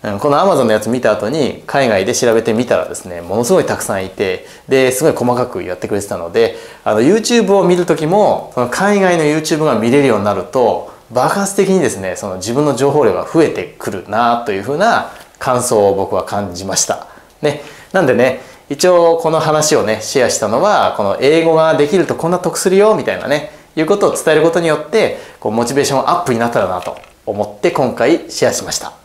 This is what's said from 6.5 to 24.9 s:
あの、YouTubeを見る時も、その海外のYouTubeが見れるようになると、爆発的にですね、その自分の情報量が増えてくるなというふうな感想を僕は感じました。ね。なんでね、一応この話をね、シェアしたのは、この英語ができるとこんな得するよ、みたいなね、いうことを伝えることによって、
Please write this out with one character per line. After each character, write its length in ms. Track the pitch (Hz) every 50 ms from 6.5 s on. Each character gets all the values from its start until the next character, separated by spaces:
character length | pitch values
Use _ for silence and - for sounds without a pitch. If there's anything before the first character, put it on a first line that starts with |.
| - - - - - - -
あ 80 | 104 107
の、 80 | 107
YouTube 520 | 117 147 196 226 214 - 240 233 220 185 196
を 100 | 196 175
見 100 | 175 180
る 100 | 175 175
時 200 | 175 - - 156
も、 460 | 151 180 208 208 151 101 - - - -
そ 80 | -
の 80 | 123 120
海 320 | - - 185 202 208 202
外 160 | 190 180 175 170
の 60 | 156
YouTube 420 | 151 147 160 156 - 165 151 156
が 120 | 156 131 110
見 140 | 110 117
れ 100 | 120 143
る 60 | 139 135
よ 80 | 113
う 40 | 107
に 60 | 101
な 80 | 107 101
る 100 | 95 87
と、 500 | - - 131 123 107 92 85 - - - - - _
爆 280 | 117 123 131 156 170 202
発 160 | 202 196 -
的 140 | - 196 190
に 100 | 190 190
で 100 | 156 113
す 100 | - 101
ね、 160 | 98 92 87
そ 140 | - - 104
の 60 | 92
自 180 | 92 90 107 117
分 100 | 131 147
の 120 | 151 135
情 160 | 117 135 143
報 120 | 139 151 139
量 100 | 107 92
が 140 | 87 85 -
増 140 | - 160 160
え 60 | -
て 260 | - - 95 - - -
く 140 | - -
る 160 | 101 95 87 98
な 300 | 101 110 120 117 120 117 -
と 80 | - 101
い 60 | 98
う 40 | 101
ふ 100 | 117 143
う 40 | 156
な 340 | 196 233 214 117 - - - - - - _ _
感 260 | - - 127 123 120
想 260 | - 117 110 101 98
を 60 | 95
僕 200 | 95 98 90 -
は 80 | 95 85
感 320 | - - 101 104 95 87
じ 80 | 87 95
ま 140 | 95 92 -
し 80 | -
た。 220 | - 104 - - - - - - - - _
ね。 200 | - 151 - - - - - - - -
な 100 | - 190
ん 40 | 180
で 80 | 139 123
ね、 260 | 113 123 131 - - - - - - - _
一 160 | 143 135 -
応 320 | 180 180 175 170 165 165 165
こ 140 | 165 160
の 80 | 156 160
話 360 | 156 156 156 151 147 - 156
を 80 | 123 98
ね、 160 | 107 107 107
シ 180 | - - - 139
ェ 80 | 123 110
ア 20 |
し 100 | - -
た 80 | - 101
の 140 | 107 127
は、 320 | 170 208 208 156 104 92 -
こ 80 | - 107
の 140 | 98 98 -
英 240 | 123 135 156 165 160
語 120 | 165 160
が 200 | 160 160 160 156
で 120 | 139 147 143
き 80 | 190 185
る 80 | 165
と 100 | 131 127
こ 140 | - - 165
ん 20 |
な 80 | 180 175
得 180 | - 170 160 -
す 120 | - 202
る 80 | 180 190
よ、 180 | 202 220 214
み 80 | 165 120
た 100 | - 95
い 60 | 90
な 80 | 87 110
ね、 240 | 139 151 - - - - - _ _
い 60 | -
う 40 | 156
こ 120 | 156 202 202
と 100 | 202 160
を 80 | -
伝 200 | - - 170 156
え 20 | 151
る 60 | 156
こ 80 | 165
と 80 | 165 185
に 80 | 170 160
よ 80 | 151
っ 140 | 147 -
て、 280 | -